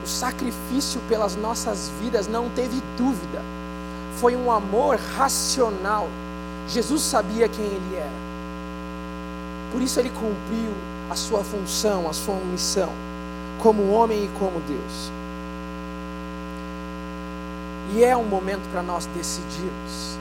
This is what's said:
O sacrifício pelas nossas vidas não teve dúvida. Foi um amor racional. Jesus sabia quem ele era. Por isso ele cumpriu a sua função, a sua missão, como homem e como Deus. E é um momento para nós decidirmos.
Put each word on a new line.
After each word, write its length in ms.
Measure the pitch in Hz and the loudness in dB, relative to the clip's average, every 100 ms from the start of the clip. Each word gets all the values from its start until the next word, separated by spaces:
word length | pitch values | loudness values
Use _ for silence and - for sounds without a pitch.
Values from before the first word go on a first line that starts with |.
O 40 | 175 | -4
sacrifício 920 | - 247 - 262 196 - 247 277 247 196 | -2 -2 0 -4 -4 -2 0 0 -2 0
pelas 260 | 220 202 180 | 2 2 0
nossas 560 | 214 233 - 202 - - | -2 -2 -2 -2 -4 -4
vidas 240 | 220 226 190 | 0 0 2
não 240 | 226 240 | 0 0
teve 320 | - 247 247 - - | 0 0 0 -4 0
dúvida. 440 | 247 226 - 165 - - - - - - - - | 2 2 -2 -6 -6 -8 -8 -8 -8 -8 -8 4
Foi 200 | 240 247 | 4 4
um 160 | 247 | 4
amor 480 | 226 196 202 285 226 185 180 | 2 4 4 4 4 0 2
racional. 960 | 269 - - - 233 196 190 214 170 - - - - - - | 2 2 0 2 2 2 0 0 0 -4 -8 -8 -8 -6 -2
Jesus 360 | - 208 294 | 0 2 2
sabia 440 | - 254 190 220 226 | 4 2 2 4 4
quem 160 | 214 | 4
ele 320 | 208 196 185 185 | -2 -2 -4 -4
era. 140 | 147 120 - - - - - - - - - - - - - - - | -4 -6 -8 -8 -8 -8 -8 -8 -8 -8 -8 -8 -8 -8 -8 -8 -4
Por 100 | 247 | 0
isso 180 | 254 - | 2 2
ele 100 | 247 | 2
cumpriu 640 | - 220 196 147 226 226 202 - - - | 2 -2 -2 -2 -2 0 -2 -6 -8 -4
a 60 | - | -4
sua 280 | - 214 | 0 0
função, 680 | 185 208 185 - 214 196 165 | 2 -2 -2 2 2 2 0
a 20 | |
sua 240 | 156 - 190 | -2 0 0
missão, 540 | 185 180 - - 180 - - - - - - - | 0 0 2 2 2 0 -6 -6 -6 -6 -8 4
como 320 | 226 220 196 | 6 8 6
homem 340 | 208 226 214 202 | 8 6 4 0
e 40 | 180 | 0
como 220 | 196 175 | 0 0
Deus. 500 | 147 135 117 - - - - - - - - - - - - - - - - - - - - - - - - - - - - - 190 | -2 -4 -4 -6 -6 -6 -8 -8 -8 -6 -6 -6 -6 -6 -6 -6 -6 -6 -6 -6 -6 -6 -6 -6 -6 -6 -6 -6 -6 -6 -6 -6 0
E 100 | 202 | 8
é 120 | 240 254 | 8 8
um 80 | 220 | 4
momento 440 | 196 185 196 185 | 2 2 -2 -2
para 100 | 180 | -4
nós 220 | 175 175 175 | -2 -2 -2
decidirmos. 1120 | 175 165 - 143 147 185 - - - - - | -4 -4 -4 -4 -4 -4 -4 -8 -6 -6 -8